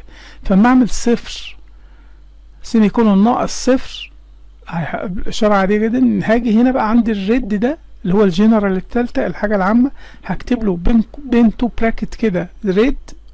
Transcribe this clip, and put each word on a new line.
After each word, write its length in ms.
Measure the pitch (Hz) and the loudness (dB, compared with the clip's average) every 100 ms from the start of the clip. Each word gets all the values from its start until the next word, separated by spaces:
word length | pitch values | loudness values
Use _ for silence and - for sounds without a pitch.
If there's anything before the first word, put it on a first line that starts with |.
| - - - - | -18 -20 -20 -8
فلما 260 | - 190 240 | 0 4 4
اعمل 200 | 254 220 | 4 2
صفر 680 | - 233 233 - - - - - - - - - - - - - - | 0 0 -2 -4 -14 -16 -18 -20 -20 -20 -20 -20 -20 -20 -20 -20 -20
سيمي 260 | - 226 208 | -2 2 2
كولون 340 | - 220 190 | 2 2 4
ناقص 420 | 220 - - - - | 2 2 -2 -2 0
صفر، 460 | 262 - - - - - - - - - | 0 -2 -12 -18 -20 -20 -20 -20 -20 -10
هيح-، 600 | 170 143 - 190 180 - | -8 -6 -6 -6 -4 -4
اشارة 260 | - 208 | 0 2
عادية 240 | 202 190 208 | 2 2 0
جدًا، 420 | 220 254 247 202 | 0 2 2 0
هاجي 380 | 175 233 233 220 | 0 0 2 2
هنا 100 | 254 | 2
بقى 180 | 254 214 | 0 2
عند 200 | 240 220 | 2 0
الريد 380 | 202 190 247 196 | -2 0 -2 0
ده 300 | 208 240 330 - - | -2 -2 -4 -12 -8
اللي 120 | 180 202 | -2 2
هو 80 | |
الجنرال 540 | 196 170 220 220 202 190 | 2 4 4 4 0 -4
التالتة، 500 | - 240 240 269 - | -4 -4 -2 -4 -4
الحاجة 280 | - 208 202 | -4 -2 0
العامة، 360 | 185 240 277 - - - - | 2 2 2 -2 -16 -16 -8
هكتب 380 | 170 - 240 | -8 -4 -2
له 120 | 214 175 | -2 0
بين، 280 | 185 233 - - 277 | 2 2 0 -8 -2
بين 260 | 233 226 - | 2 2 2
تو 120 | 240 - | -4 -2
براكت 340 | 226 - 214 - | -2 -2 -6 -4
كده 340 | 220 175 180 - 202 | -2 -2 -6 -6 -2
ريد 320 | 185 262 - - - - | 0 0 -2 -8 -18 -20